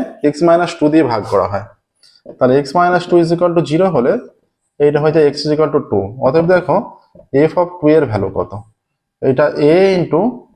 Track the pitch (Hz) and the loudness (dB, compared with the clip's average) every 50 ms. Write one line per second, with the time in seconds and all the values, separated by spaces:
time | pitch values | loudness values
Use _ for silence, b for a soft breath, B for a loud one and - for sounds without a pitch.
0 | 254 - - - - 147 143 - 170 170 170 175 175 165 - - 151 151 156 160 | -2 -6 -8 -4 -4 -4 -2 0 2 2 2 2 0 -4 -2 -2 0 2 2 2
1 | 143 123 113 107 - - 104 95 92 95 101 98 101 - _ _ _ _ _ _ | 2 2 -2 -4 -4 -2 -2 -2 0 -2 -4 -8 -10 -14 _ _ _ _ _ _
2 | b b b b b - - _ 131 127 131 143 143 143 - 175 175 180 180 175 | b b b b b -20 -4 _ 0 2 2 0 0 -2 0 0 2 2 0 -2
3 | 175 - 175 175 165 165 170 175 180 175 170 170 151 135 151 165 190 190 - 123 | 0 0 2 2 2 2 0 0 0 0 0 -2 -2 0 0 0 0 0 0 0
4 | 120 151 202 254 - - _ _ _ _ _ _ _ _ _ - 147 147 147 147 | 0 0 -2 -2 -6 -12 _ _ _ _ _ _ _ _ _ 0 0 2 2 2
5 | 151 156 151 160 147 143 143 - - 151 151 151 156 147 151 139 - - - - | 0 2 2 2 2 2 0 -2 -4 -2 0 0 0 0 0 -4 -2 -2 -2 -4
6 | 98 104 120 131 120 131 151 165 165 175 185 175 175 - 160 208 - - b b | -4 -4 -6 -4 -2 0 2 2 2 2 2 0 0 0 -2 -2 -2 -6 b b
7 | b b b - _ _ 135 139 156 160 - 180 170 175 - - 151 151 156 160 | b b b -20 _ _ 0 0 0 2 0 -2 -4 -4 -4 -2 2 2 4 4
8 | 143 113 107 98 98 90 - - - - 98 107 - _ _ _ _ _ _ _ | 2 0 -2 -4 -4 -4 -4 -6 -6 -6 -10 -16 -18 _ _ _ _ _ _ _
9 | _ _ _ _ - 135 131 151 147 147 - 151 143 151 165 185 196 196 190 175 | _ _ _ _ -2 -2 0 2 0 0 0 0 2 4 4 4 4 2 2 0
10 | 156 - 143 165 214 247 - - - _ _ | -2 0 0 0 0 -2 -4 -8 -14 _ _